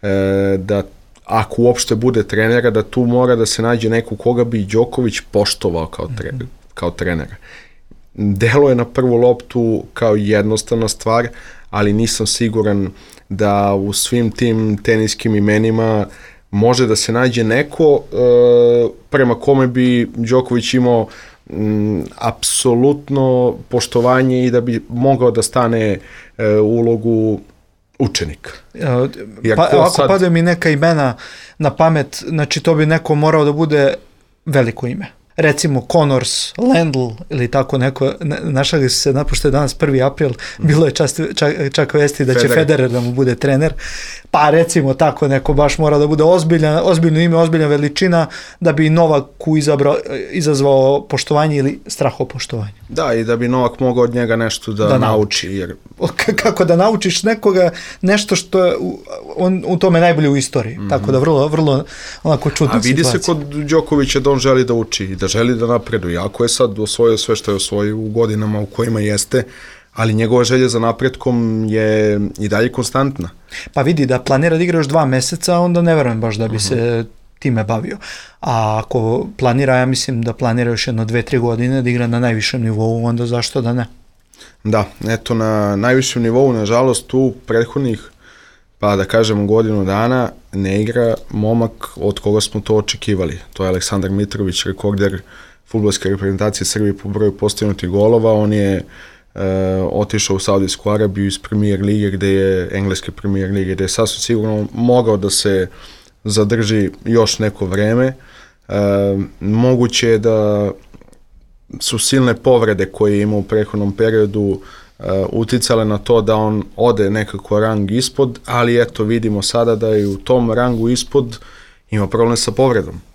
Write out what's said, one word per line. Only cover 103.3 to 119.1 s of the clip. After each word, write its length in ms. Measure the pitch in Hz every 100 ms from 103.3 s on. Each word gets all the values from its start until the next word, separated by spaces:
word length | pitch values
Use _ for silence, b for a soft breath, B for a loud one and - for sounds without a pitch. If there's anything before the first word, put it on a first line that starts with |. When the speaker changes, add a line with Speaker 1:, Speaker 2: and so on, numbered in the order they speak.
| 98 95
Speaker 1:
Lige, 220 | 98 92
gde 120 | 92
je 40 | 95
sasvim 300 | - 110 -
sigurno 460 | - 117 110 107 104
mogao 420 | - 120 123 113 104
da 140 | 98
se 380 | - 104 95 92 B B B B _
zadrži 640 | 110 104 107 113 107 110 95 - -
još 320 | 117 110 -
neko 280 | 107 - 95
vreme. 480 | 95 104 117 131 131 B B B B _
E, 60 | 98 101 101 101 98 98 -
moguće 680 | 92 110 123 127 120 123 120
je 100 | 113
da 520 | 113 110 104 104 101 - - - - - _ - _ _ _ -
su 200 | - 113
silne 360 | - 135 127 113
povrede 500 | - 123 113 98 95
koje 260 | - 107
je 100 | 104
imao 160 | 104 104
u 40 |
prethodnom 480 | 95 110 104 107 101
periodu, 680 | 98 113 110 107 104 101 95 B B B _
e, 60 | 95 95 95
uticale 560 | - 113 123 - 117
na 140 | 107 104
to 220 | - 117
da 160 | 107 110
on 260 | 107 107 - -
ode 320 | 117 107 98
nekako 500 | 107 104 98 - 104
rang 300 | 110 107 98
ispod, 480 | 110 127 - 135 120 -
ali 340 | 120 120 120
eto, 220 | 117 -
vidimo 380 | 107